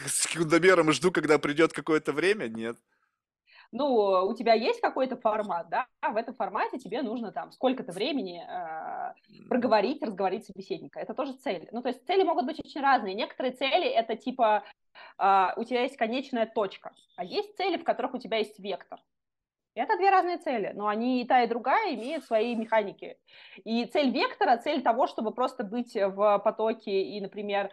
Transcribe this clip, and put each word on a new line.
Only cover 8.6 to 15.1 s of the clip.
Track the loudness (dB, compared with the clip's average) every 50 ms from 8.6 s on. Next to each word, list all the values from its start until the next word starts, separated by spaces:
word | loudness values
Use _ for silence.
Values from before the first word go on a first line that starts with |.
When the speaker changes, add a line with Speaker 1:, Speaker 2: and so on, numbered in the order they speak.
| -8 -8 -8 -10 -8 -8 -8 -8 -8 -10 -12 -14 _ _
Speaker 1:
Мгм. | -20 -20 -4 -2
Speaker 2:
проговорить, | 0 0 2 4 4 4 4 0 -2 -4
разговорить | -6 -6 -4 -2 -2 -2 -2 -4 -8
собеседника. | -14 -16 -16 -10 -10 -10 -10 -10 -14 -12 -12
Это | -10 -8 -8
тоже | -6 -8 -8 -8
цель. | -8 _ -6 -6 -6 -8 -10
Ну, | -12 -6
то | -6 -6
есть | -6 -6 _
цели | 0 2 2 2
могут | 2 0 0 -2
быть | -4 -6 -8 -12
очень | -12 -8 0
разные. | 2 4 4 2 2 -4 -4
Некоторые | -4 -6 -6 -6 -4 -4 -4
цели — | -4 -2 0 2 2 2 2 2
это | 2 0 0 0 -6
типа, | -6 -6 -6 0 2 4 4 4 2 -2 -6 -18 _ _ _ _ -20 -20 -20